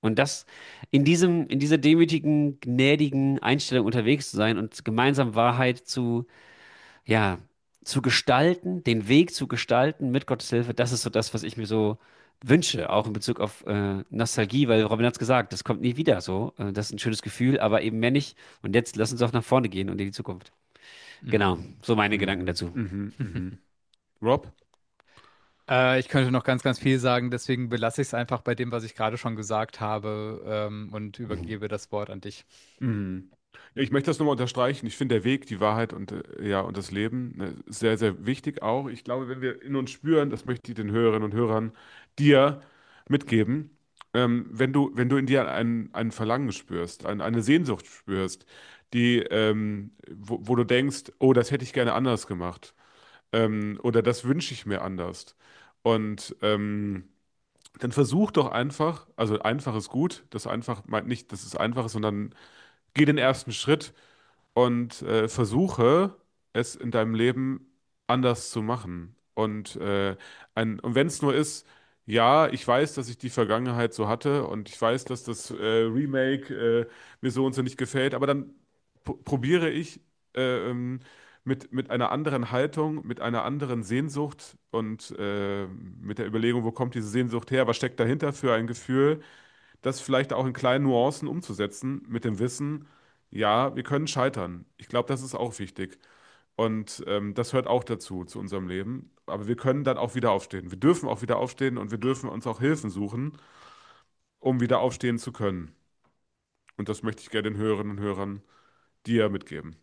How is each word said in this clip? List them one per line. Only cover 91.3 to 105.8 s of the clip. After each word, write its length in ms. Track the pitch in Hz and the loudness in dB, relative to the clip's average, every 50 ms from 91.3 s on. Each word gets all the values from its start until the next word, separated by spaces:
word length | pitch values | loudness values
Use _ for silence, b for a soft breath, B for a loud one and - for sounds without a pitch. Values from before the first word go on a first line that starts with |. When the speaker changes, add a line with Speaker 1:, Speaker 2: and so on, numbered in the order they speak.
| - 170 180 - 104 95 104 101 - - - 131 139 139 - - | -6 -8 -8 -8 -4 -4 -4 -4 -4 -8 -8 -8 -8 -8 -10 -8
Speaker 3:
mit 180 | 117 117 - | -8 -4 -4
dem 140 | 120 110 95 | -4 -2 -2
Wissen, 480 | 113 123 123 - 147 143 151 151 143 b b b b b b b b b | -4 -4 -4 -6 -6 -6 -6 -8 -10 b b b b b b b b b
ja, 440 | - 101 110 104 104 117 131 139 - | -6 -2 0 2 2 2 2 0 -2
wir 80 | - 123 | -6 -6
können 240 | - 143 143 151 151 | -2 -2 -2 -2 -2
scheitern. 580 | - 139 127 135 135 - 92 87 87 87 - _ _ _ | -2 0 0 0 0 -2 -6 -6 -8 -12 -16 _ _ _
Ich 100 | - - | -20 -4
glaub, 200 | - 120 120 - | -2 -2 -2 -2
das 140 | 135 127 131 | -4 -6 -6
ist 120 | 131 - | -8 -6
auch 240 | - 120 120 107 - | -6 -6 -6 -6 -10
wichtig. 400 | 104 90 - - 95 92 - _ b b b b b b b b b b _ | -12 -12 -8 -10 -10 -10 -10 _ b b b b b b b b b b _
Und, 480 | - 110 113 110 110 107 - - - - - | -2 -2 -2 -2 -4 -6 -8 -12 -12 -6 -4
ähm, 260 | 98 104 101 104 101 | -4 -2 -2 -4 -4
das 180 | 113 120 - - | -4 -4 0 0
hört 140 | 131 123 - | -2 0 2
auch 160 | 117 127 120 | 0 0 0
dazu, 420 | 120 120 95 - - 95 90 90 | -2 -8 -8 -8 -10 -10 -10 -10
zu 140 | 85 - 107 | -10 -12 -12
unserem 280 | 98 98 95 98 92 87 | -10 -8 -8 -8 -6 -6
Leben. 440 | 90 92 98 107 123 131 - - _ _ _ - | -6 -6 -6 -6 -8 -10 -12 -16 _ _ _ -8
Aber 200 | 82 101 104 101 | -8 -8 -4 -4
wir 80 | 120 120 | -4 -2
können 260 | - 135 131 143 143 | 0 0 0 0 0
dann 120 | 135 127 - | -2 -2 -2
auch 180 | 98 117 98 | -4 -4 -4
wieder 160 | 131 117 117 | 0 0 2
aufstehen. 400 | 101 98 - - - 95 87 90 | 2 0 -2 -6 -12 -12 -10 -10
Wir 80 | 92 92 | -10 2
dürfen 300 | 95 147 175 175 - 131 | 4 4 4 4 0 -6
auch 120 | - 101 110 | -6 -6 -2
wieder 140 | 110 117 101 | -2 -2 -2
aufstehen 400 | 120 127 - - 135 135 123 120 | -2 -4 -4 -4 -4 -2 -2 -4
und 140 | 101 104 | -6 -6
wir 80 | 107 113 | -6 -4
dürfen 300 | 110 127 131 127 127 123 | -2 -2 -2 -2 -4 -8
uns 180 | - 113 - 123 | -8 -8 -6 -8
auch 120 | 110 110 | -6 0
Hilfen 280 | 123 139 160 156 - 107 | 0 0 0 0 -2 -6
suchen, 460 | 90 95 104 101 107 117 135 151 151 b b b b b b b b b b b b b b b _ _ _ _ _ _ | -6 -4 -6 -6 -6 -6 -8 -8 -10 b b b b b b b b b b b b b b b _ _ _ _ _ _
um 200 | - 131 131 127 | 0 0 2 2
wieder 180 | 120 117 127 101 | 2 2 2 2
aufstehen 400 | 104 127 113 - - 123 117 113 | 2 0 -2 -2 -2 -2 -2 -2
zu 120 | - - | -4 -8
können. 440 | 117 - 110 101 95 90 85 78 - _ | -8 -4 -4 -2 -2 -4 -8 -12 -16 _